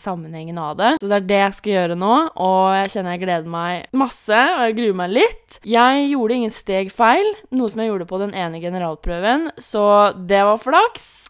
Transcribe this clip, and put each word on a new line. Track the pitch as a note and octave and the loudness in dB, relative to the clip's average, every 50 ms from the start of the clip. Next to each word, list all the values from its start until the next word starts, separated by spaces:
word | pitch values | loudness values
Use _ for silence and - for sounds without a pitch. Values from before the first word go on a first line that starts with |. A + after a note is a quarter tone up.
sammenhengen | - G#3 F#3 E3+ D#3+ D#3+ D#3+ D#3+ D#3+ E3 E3+ E3+ | -10 -8 -8 -8 -10 -12 -14 -12 -12 -10 -10 -8
av | D#3+ D3+ D3+ D3 | -8 -8 -4 0
det. | F#3+ A#3 D#4 - | 0 0 0 0
Så | G#3 | -2
det | G3+ G3+ G3+ | 0 0 0
er | F#3+ F#3 | 0 0
det | G3+ G3 | 2 2
jeg | G3 G3 G3 - | 2 0 -2 -4
skal | - G#3 G3+ | -4 -2 0
gjøre | F#3+ F3+ E3+ E3+ F3 | 0 0 0 -2 -2
nå, | F#3 G3+ A#3 C#4+ E4 D#4+ - - F3+ | 0 2 2 2 2 0 -4 -4 -2
og | F#3 F#3+ F#3 F#3 F#3+ F#3+ | 0 2 2 2 2 2
jeg | F#3+ G3 F#3+ - | 0 -2 -2 -4
kjenner | G#3+ F#3 F3+ F3 | -6 -6 -6 -6
jeg | F3 F#3 | -4 -4
gleder | F#3 F3 E3 D#3+ E3+ E3+ | -2 -2 -2 -4 -6 -6
meg | E3+ E3+ F3 F3+ E3+ - - - | -6 -4 -4 -6 -6 -8 -4 -2
masse, | C4 C4+ B3+ - - - - G#3+ A3+ C4 D#4 F#4 | -2 -2 -2 -2 -10 -2 2 4 4 4 4 2
og | D#4 A#3+ | 0 0
jeg | A3+ A3 A3 | 0 0 0
gruer | A#3+ A3 F#3+ F#3 | -2 -2 0 -2
meg | F3+ F3 G3 | -4 0 2
litt. | B3+ F#4+ A#4+ - - _ _ - - - | 2 2 2 2 -4 _ _ -18 -14 -4
Jeg | F#3+ A3+ A#3 A#3+ B3+ C4+ C#4+ C#4+ C#4 | 0 2 4 4 4 4 2 0 0
gjorde | C#4+ C4+ A#3 G#3+ B3 B3+ | 0 0 0 0 0 0
ingen | A#3 A3 G#3+ | -2 -4 -6
steg | - - - G3 F#3+ G3 F#3+ | -8 -6 -4 -2 -2 -2 -4
feil, | - - A#3 A3 B3+ F4+ G#4 G#4+ G4+ - - _ - | -2 2 4 4 4 4 2 -2 -4 -6 -12 _ -4
noe | C4 B3 G#3+ | -2 -2 -2
som | - A3 A3+ | -4 -4 -4
jeg | A3 G#3 | -4 -4
gjorde | F#3+ E3+ F3 | -4 -6 -6
på | F#3 F#3+ | -6 -6
den | G3+ G3+ - | -4 -4 -4
ene | F#3+ F3+ E3+ E3 E3 E3 | -6 -6 -6 -6 -8 -8
generalprøven, | F3 F3+ F#3 F3 E3 D#3 D3+ - F3 F3 E3+ F#3 G#3+ B3 D4 E4 D4+ - - - | -8 -6 -6 -6 -6 -8 -6 -6 -6 -6 -2 0 0 2 2 0 -4 -8 -12 -14
så | - - G#3+ G#3 G#3 G3+ G3+ G#3 G3+ - F#3 | -6 -2 2 4 6 6 6 6 4 2 -2
det | F3+ F3 G3+ G3 G3 | -2 2 2 4 4
var | G#3 G#3+ G#3+ | 4 2 2
flaks. | - B3+ D4 F4 G#4+ A#4+ - - - - - - - - | 0 2 4 4 4 4 0 -6 -18 -20 -20 -20 -20 -14